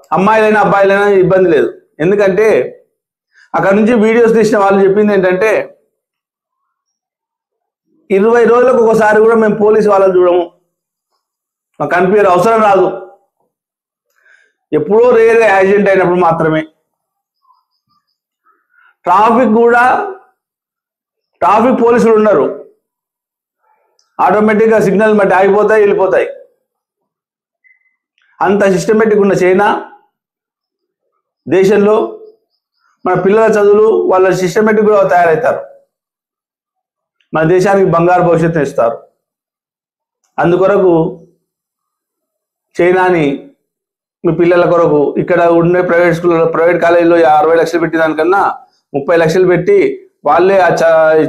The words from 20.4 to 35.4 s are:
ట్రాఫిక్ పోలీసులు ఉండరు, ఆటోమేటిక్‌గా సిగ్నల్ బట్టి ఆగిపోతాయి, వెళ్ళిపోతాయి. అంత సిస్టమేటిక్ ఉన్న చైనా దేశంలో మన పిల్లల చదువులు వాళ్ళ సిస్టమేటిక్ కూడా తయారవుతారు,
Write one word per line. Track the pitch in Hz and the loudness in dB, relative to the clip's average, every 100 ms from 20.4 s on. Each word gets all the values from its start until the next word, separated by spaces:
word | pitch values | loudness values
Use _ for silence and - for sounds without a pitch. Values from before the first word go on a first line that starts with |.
| _ _ _ _ _ _ _ _ _ _ | _ _ _ _ _ _ _ _ _ _
ట్రాఫిక్ | 175 208 240 226 | -2 0 0 0
పోలీసులు | 233 240 214 214 | 0 0 2 2
ఉండరు, | 214 170 - - - _ _ _ _ _ _ _ _ _ _ _ _ _ _ - | 2 0 -2 -6 -16 _ _ _ _ _ _ _ _ _ _ _ _ _ _ -4
ఆటోమేటిక్‌గా | 165 202 214 208 220 214 196 | -2 0 0 0 2 0 0
సిగ్నల్ | 190 220 214 | 0 0 0
బట్టి | 196 185 | 0 0
ఆగిపోతాయి, | 196 202 214 220 | 0 0 0 2
వెళ్ళిపోతాయి. | 208 190 190 165 - - - _ _ _ _ _ _ _ _ _ _ _ _ _ _ _ _ _ _ - | 0 0 0 -2 -4 -8 -20 _ _ _ _ _ _ _ _ _ _ _ _ _ _ _ _ _ _ -6
అంత | 165 196 196 | -2 0 0
సిస్టమేటిక్ | 185 165 220 220 208 | -2 0 0 0 0
ఉన్న | 196 170 | 0 0
చైనా | 180 190 208 - - - _ _ _ _ _ _ _ _ _ _ _ _ _ _ - | 0 0 0 -4 -8 -20 _ _ _ _ _ _ _ _ _ _ _ _ _ _ -4
దేశంలో | 175 190 208 202 220 - - - _ _ _ _ _ _ _ | 0 0 2 2 0 -4 -10 -20 _ _ _ _ _ _ _
మన | 170 180 | -6 -2
పిల్లల | 196 214 220 208 | 0 2 2 0
చదువులు | 202 208 220 185 180 | 0 2 2 0 0
వాళ్ళ | 185 185 175 | 0 0 0
సిస్టమేటిక్ | 185 220 214 214 214 | -4 -2 0 0 0
కూడా | 214 190 | 0 0
తయారవుతారు, | - 170 160 | 0 0 0